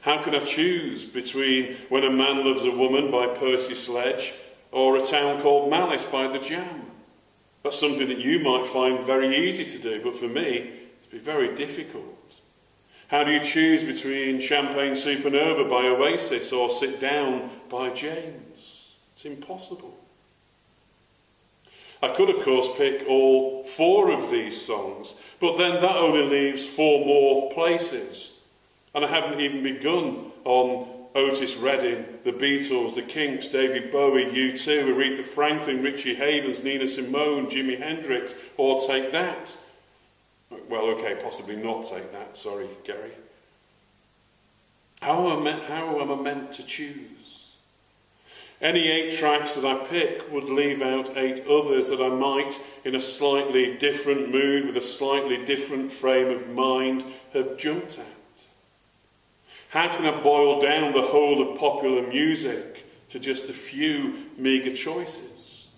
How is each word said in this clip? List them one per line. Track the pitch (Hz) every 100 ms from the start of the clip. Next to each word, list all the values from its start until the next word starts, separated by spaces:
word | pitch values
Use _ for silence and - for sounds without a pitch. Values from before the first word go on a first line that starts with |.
How | - 151
can | 151
I | 147
choose | 143 151 175 175 147 - -
between | 127 123 135 135 131 127 - -
When | 131 135
a |
Man | 131 135 139 135
Loves | 131
a | 123
Woman | 120 131 135 143
by | 123 123
Percy | 123 127 127 127 117
Sledge | - 120 127 - - - - - _
or | 127 131 135
A |
Town | 131 147 143 143
Called | 147 143 143
Malice | 160 165 143 -
by | 135 131
The | 139
Jam? | 135 165 175 160 - - - _ _ _ _ _
That's | 147 139
something | 147 131 131
that | 123
you | 123 170
might | 143 127 127
find | 131 127 127 127
very | 131 131 135
easy | 180 190 151
to | -
do, | 113 110
but | 120 117
for | 120
me, | 123 165 120 - - - -
it's | _
been | 113
very | 120 151 123
difficult. | - 143 156 156 - - - - - _ _ _ _ _ - -
How | - 143
do |
you | 151
choose | 147 160 160 160
between | 135 127 139 135 135 131
Champagne | - 147 139 135 139
Supernova | 131 147 139 139 139 156 143 135
by | 123 127
Oasis | 127 147 175 - 120 -
or | - 196
Sit | - 135 -
Down | 135 147 139 127 - - -
by | 127 127
James? | 123 147 165 160 135 - - - - - - _
It's | - 151
impossible. | 139 143 185 - 180 - - - _ _ _ _ _ _ _ _ _ _ _ _ _ _ _ _ - - -
I | 127
could, | - 190
of | -
course, | 135 131 127 -
pick | 139 135 131
all | 131 131 131 131 - -
four | - 165 202 185
of | 147 117
these | 120 107 104 -
songs, | 110 95 101 107 - - -
but | 175 165
then | 180 175
that | 180 180
only | 165 151
leaves | 139 139 139 135 -
four | - 156 143 139
more | 143 139 135 -
places. | - 165 170 - 120 - - - - _ _ _ _ _ 147
And | 143
I |
haven't | 160 160 143
even | 143 139
begun | 135 131 139 175 151 - - - 131
on | 127 127 123 123 - -
Otis | 139 139 135 131 117
Redding, | 123 135 127 117 110 -
the | 123
Beatles, | 117 139 139 139 127 113 120
the |
Kinks, | 120 156 147 131 -
David | 135 131 131 120
Bowie, | 143 143 135 127
U | 123 131
two, | 131 151 147 135 127
Aretha | 135 135
Franklin, | 127 - 147 151 151 131
Richie | 135 139 131 120
Havens, | 143 147 135 120
Nina | 131 139 131
Simone, | 131 127 139 151 143 131
Jimi | 135 131 123
Hendrix, | 147 160 151 123 - - - -
or | 135 131
Take | - 131 131
That. | 160 180 151 - - - - _ _ _ _ _ _ _ - -
Well, | 113 110
okay, | 110 110 98
possibly | - - 98 104
not | 110 113
Take | 110 95 95
That, | 101 101 -
sorry, | 107 101 98 98
Gary. | - 101 110 - - _ _ _ _ _ _ _ _ _ _ _ _ _ _ _ _ -
How | 139 165 180
am | 151 151
I |
me-, | 156 -
how | 156 165 147
am | 139
I | 139
meant | 139 143 135
to | -
choose? | 127 - 147 143 - - - - - _ _ _ _ _ _ _ _ - - -
Any | 156 175 160
eight | 160 160
tracks | 160 151 147 147
that | 139 135
I | 135 135
pick | 170 156 - -
would | 147 139
leave | 135 143 143
out | 131 131 131 135
eight | 131 131 143
others | 147 143 131 123
that | 131
I | 127
might, | 131 135 139 139 - - -
in | 135 131
a |
slightly | 131 - 143 139 139 131 123 123
different | 143 143 143 139 131
mood, | 131 139 139 139
with | 123
a |
slightly | 120 - 135 139 139 123 123
different | 139 139 139 135
frame | - 131 127 127
of | 120 117
mind, | 123 131 131 131 131 - - -
have | 139 131 135
jumped | 151 165 - -
at. | - - - _ - _ _ _ _ _ _ _ _ _ _ - -
How | 156 175 -
can |
I | 156 147
boil | 143 147 143 143
down | 139 151 151
the | 135
whole | 127 147 147 139 131
of | -
popular | 147 139 135 127
music | 123 131 156 156 135 113 - - - - _
to | 127
just | 127 131 -
a |
few | 127 - 139 156 143 135 - - -
meagre | 131 131 131
choices? | - - 120 120 - - - - - -